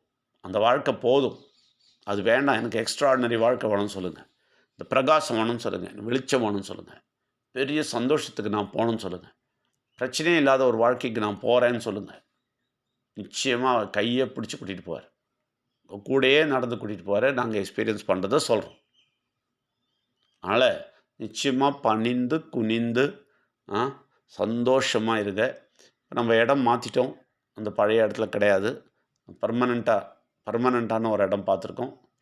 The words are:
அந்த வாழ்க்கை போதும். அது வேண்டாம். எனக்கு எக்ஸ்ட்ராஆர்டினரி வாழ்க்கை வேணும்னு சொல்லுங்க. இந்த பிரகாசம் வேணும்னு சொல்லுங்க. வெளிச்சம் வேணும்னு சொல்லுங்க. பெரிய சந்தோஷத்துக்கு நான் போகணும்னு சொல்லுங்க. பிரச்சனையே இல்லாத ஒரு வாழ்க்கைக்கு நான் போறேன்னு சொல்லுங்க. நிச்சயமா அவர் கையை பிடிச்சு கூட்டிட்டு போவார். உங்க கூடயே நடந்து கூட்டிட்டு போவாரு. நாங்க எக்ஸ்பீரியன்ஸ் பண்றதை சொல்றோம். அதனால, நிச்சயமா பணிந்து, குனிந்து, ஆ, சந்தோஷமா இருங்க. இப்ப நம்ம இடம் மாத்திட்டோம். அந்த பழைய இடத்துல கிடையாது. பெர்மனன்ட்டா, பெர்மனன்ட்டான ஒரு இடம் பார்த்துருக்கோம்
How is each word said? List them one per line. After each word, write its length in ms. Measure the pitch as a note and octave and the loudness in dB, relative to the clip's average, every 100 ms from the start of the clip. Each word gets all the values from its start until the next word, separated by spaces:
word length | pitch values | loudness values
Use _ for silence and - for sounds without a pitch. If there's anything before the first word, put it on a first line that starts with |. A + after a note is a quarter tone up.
| _ _ _ _ | _ _ _ _
அந்த 180 | F#2 G#2 | -4 2
வாழ்க்கை 360 | A2 C#3 C#3+ | 4 2 0
போதும். 440 | A#2+ B2 C3+ B2 - _ _ _ _ _ _ | 0 2 4 2 -4 _ _ _ _ _ _
அது 200 | - G2+ | -6 -2
வேண்டாம். 340 | G#2 B2 C#3 A2+ | 2 2 2 0
எனக்கு 280 | A#2 A2 | -2 -4
எக்ஸ்ட்ராஆர்டினரி 540 | A2+ - C3+ C3 A#2+ A#2 | -4 0 2 2 2 2
வாழ்க்கை 320 | A#2 B2+ A2 | 2 2 0
வேணும்னு 160 | G2+ G2+ | 0 -2
சொல்லுங்க. 400 | G2 F2+ D#2 - _ _ _ _ | -4 -8 -10 -20 _ _ _ _
இந்த 140 | - - | -16 -2
பிரகாசம் 480 | B2+ C3+ D#3 D3 A2+ | 0 4 2 2 -2
வேணும்னு 200 | A2+ A#2+ | 0 -2
சொல்லுங்க. 340 | A2+ F#2+ F2+ | -4 -6 -10
வெளிச்சம் 480 | G#2 G#2+ C3 - C3 | -10 -4 -4 0 0
வேணும்னு 180 | G#2+ G2+ | 0 -2
சொல்லுங்க. 420 | F#2+ - - - _ _ _ _ _ | -6 -16 -18 -20 _ _ _ _ _
பெரிய 320 | B2+ C3+ D3+ | -6 -2 -2
சந்தோஷத்துக்கு 680 | C#3+ A#2 B2 D3 - - G#2 | -2 -2 0 0 -2 -8 -4
நான் 200 | G#2+ G2+ | -4 -4
போகணும்னு 240 | - A#2 A2 | -2 -2 -2
சொல்லுங்க. 420 | G2 F2 - _ _ _ _ _ _ - | -6 -12 -16 _ _ _ _ _ _ -8
பிரச்சனையே 380 | C3 B2+ D#3+ E3 | -6 -2 2 4
இல்லாத 300 | C#3 C3+ C3 | 4 4 4
ஒரு 100 | A2 | 4
வாழ்க்கைக்கு 440 | A#2+ B2 B2+ A2+ | 2 2 -2 -2
நான் 200 | G#2+ G2+ | -4 -2
போறேன்னு 400 | A2+ B2 A#2+ A#2 | 2 4 4 0
சொல்லுங்க. 440 | A2+ G2+ F2+ - _ _ _ _ _ _ _ _ _ - | -4 -8 -10 -18 _ _ _ _ _ _ _ _ _ -16
நிச்சயமா 460 | G2 - C3+ A#2+ | -12 -6 -2 0
அவர் 280 | B2+ A#2+ G2+ | 2 0 -2
கையை 360 | G#2 A2+ B2 A#2 | -2 -2 0 -2
பிடிச்சு 340 | - A2 - | -4 -10 -10
கூட்டிட்டு 200 | G2 F2+ F2+ | -12 -12 -10
போவார். 260 | D#2 - _ _ _ _ _ _ _ - | -12 -12 _ _ _ _ _ _ _ -18
உங்க 340 | G2+ G2+ C3+ | -14 -2 2
கூடயே 260 | C3 C#3+ D#3 | 4 4 4
நடந்து 300 | C3 A#2+ A#2 | 0 -2 -6
கூட்டிட்டு 260 | G#2+ G2+ | -8 -8
போவாரு. 280 | F2 G2+ C3 | -2 0 0
நாங்க 260 | B2+ A#2+ G#2 | 0 -2 -2
எக்ஸ்பீரியன்ஸ் 420 | F#2+ - A2 G#2 - | -4 -4 -4 -4 -2
பண்றதை 340 | F#2 F#2+ C#3+ - | -2 0 0 2
சொல்றோம். 300 | G#2+ - _ _ _ _ _ _ _ _ _ _ _ _ _ _ _ _ _ | -2 -2 _ _ _ _ _ _ _ _ _ _ _ _ _ _ _ _ _
அதனால, 540 | F#2 A2+ B2+ F2 - _ _ - | -2 2 2 2 -8 _ _ -16
நிச்சயமா 640 | G#2+ - C#3 C3 C#3 C#3 | -12 -4 -2 2 2 2
பணிந்து, 680 | A2+ A2 A#2 B2 B2 D#3+ D#3+ | 0 2 0 0 -2 -4 -4
குனிந்து, 760 | B2 A2 A2+ A#2 A#2 C#3+ - _ _ _ _ - | -4 0 0 0 0 0 -2 _ _ _ _ -6
ஆ, 320 | G2+ C3 C#3 _ _ _ - | -4 -4 -6 _ _ _ -6
சந்தோஷமா 840 | G2 A#2 A#2+ C3 C3 A2+ A2+ A2 | -4 0 2 2 2 0 0 0
இருங்க. 480 | G2+ G2 B2+ - _ _ | -2 -2 -2 -4 _ _
இப்ப 380 | - _ - | -20 _ -8
நம்ம 200 | - A#2 | -2 2
இடம் 320 | A#2 A#2 C#3 A#2+ | 4 4 4 2
மாத்திட்டோம். 520 | B2 A#2 B2+ C3+ - _ _ _ | 0 -2 -2 -2 -4 _ _ _
அந்த 180 | - G#2+ | -10 -6
பழைய 340 | G2+ G#2 A2+ | 0 2 4
இடத்துல 240 | G#2+ G#2+ G#2+ | 2 0 -4
கிடையாது. 640 | G#2 G#2 F#2+ G#2 C#3+ _ _ _ _ - - | 2 4 4 0 -4 _ _ _ _ -20 -6
பெர்மனன்ட்டா, 640 | G#2+ A#2 B2 A#2+ G#2+ G#2 - _ _ _ - | -4 0 0 0 2 0 -2 _ _ _ -6
பெர்மனன்ட்டான 600 | A#2 B2+ B2 A2+ A2+ A2+ | 0 2 2 0 -2 -2
ஒரு 140 | G#2 | 0
இடம் 220 | G2 G2+ G2 | 0 0 0
பார்த்துருக்கோம் 520 | F#2+ G#2+ F#2+ B2+ - _ _ | -2 -4 -10 -10 -12 _ _